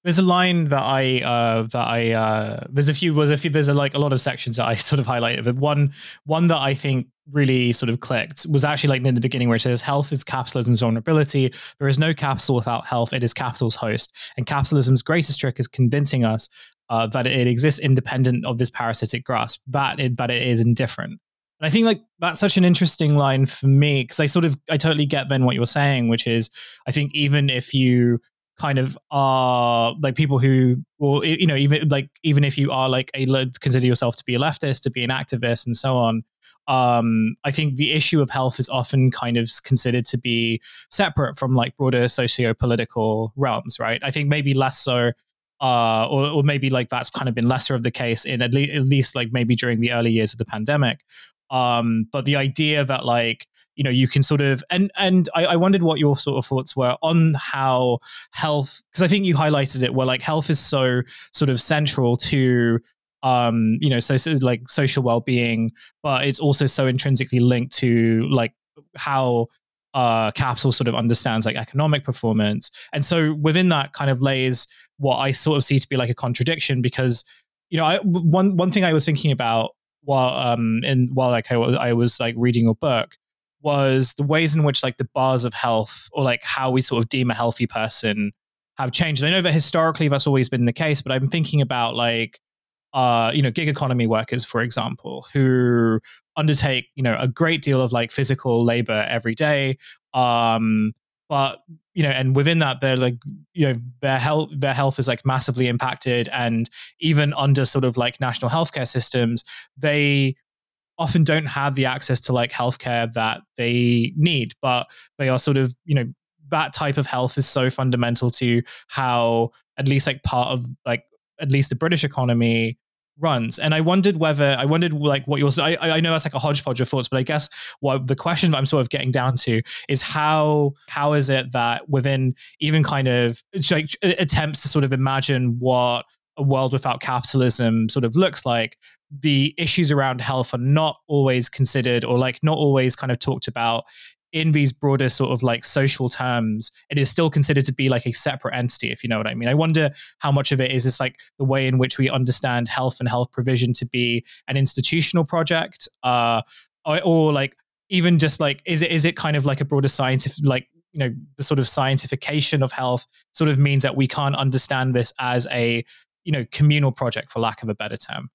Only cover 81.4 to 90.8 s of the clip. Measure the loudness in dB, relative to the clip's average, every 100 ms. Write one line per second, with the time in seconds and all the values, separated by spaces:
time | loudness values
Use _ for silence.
81.4 | 0 0 0 0 0 0 2 0 -2 0
82.4 | 0 2 2 2 0 0 -2 _ _ _
83.4 | _ _ -2 0 2 2 0 0 0 2
84.4 | 2 2 2 0 -2 -4 -6 0 0 2
85.4 | -2 -2 0 0 -2 -8 -10 -2 -2 -2
86.4 | -4 -4 0 0 0 0 -2 -2 -2 -2
87.4 | -2 -2 -4 -2 -2 0 0 -2 -4 -8
88.4 | _ _ _ -8 -4 -2 0 0 0 2
89.4 | 2 2 2 2 2 2 2 2 2 2
90.4 | 2 2 0 0